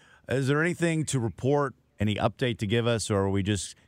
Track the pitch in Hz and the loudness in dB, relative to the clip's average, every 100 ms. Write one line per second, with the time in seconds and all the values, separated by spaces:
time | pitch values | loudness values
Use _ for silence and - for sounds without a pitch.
0 | - - - 131 131 147 175 165 170 160 | -20 -14 -4 -2 2 2 0 0 0 0
1 | - 135 113 - 127 147 135 - _ - | -2 -2 -2 -2 0 2 0 -4 _ -4
2 | 107 101 120 - 127 107 101 117 117 113 | -2 0 -2 0 -4 -2 0 0 2 0
3 | - 101 98 98 95 101 - - | 0 0 2 0 0 -2 -4 -14